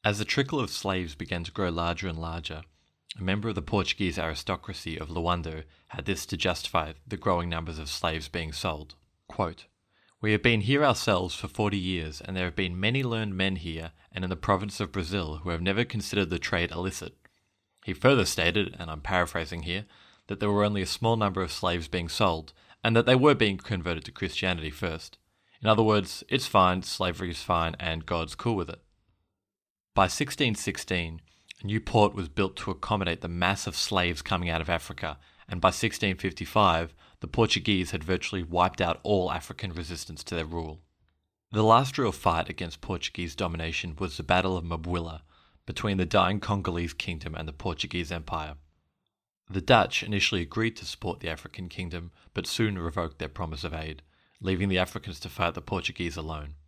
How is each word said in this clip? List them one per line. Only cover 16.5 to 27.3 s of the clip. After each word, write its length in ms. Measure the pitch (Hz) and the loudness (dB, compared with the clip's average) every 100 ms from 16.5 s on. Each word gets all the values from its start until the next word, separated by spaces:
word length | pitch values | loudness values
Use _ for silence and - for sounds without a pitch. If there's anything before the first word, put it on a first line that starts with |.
| 90 87 | 0 0
illicit." 440 | - 92 - - _ _ _ _ _ _ _ | -2 -4 -6 -12 _ _ _ _ _ _ _
He 100 | - | -8
further 320 | 90 127 135 85 | 4 6 6 4
stated, 480 | - 85 104 92 - | 2 2 2 0 -4
and 120 | 85 | -8
I'm 100 | 78 | -8
paraphrasing 600 | - 92 87 85 80 82 | 0 2 2 0 -4 -6
here, 240 | 80 92 104 - - _ - | -4 -6 -6 -20 -20 _ -10
that 140 | 101 | -2
there 100 | 104 | 2
were 140 | 101 | 4
only 180 | 104 104 | 4 2
a 40 | 95 | -2
small 300 | - 113 113 | 0 2 4
number 260 | 104 92 | 2 0
of 100 | 90 | -4
slaves 360 | - 92 87 80 | 0 0 0 -2
being 200 | 92 82 | -4 -2
sold, 440 | - 98 80 78 _ _ - | 2 2 2 -4 _ _ -2
and 140 | 117 113 | 4 4
that 80 | |
they 100 | 117 | 6
were 200 | 127 147 | 8 8
being 240 | 143 110 95 | 6 4 2
converted 480 | - 98 87 82 - | -4 -2 0 -4 -6
to 40 | |
Christianity 600 | - 95 - 95 85 78 | -6 -6 -2 -2 -2 -4
first. 480 | 76 90 80 - - _ _ _ _ | -4 -4 -4 -10 -20 _ _ _ _
In 80 | 110 | 4
other 140 | 110 | 6
words, 420 | 110 104 95 - - | 6 4 2 -10 -2
it's 160 | 135 - | -2 4
fine, 360 | 104 92 92 | 6 6 4
slavery 480 | 92 - 92 85 90 | -2 -2 -2 -2 -6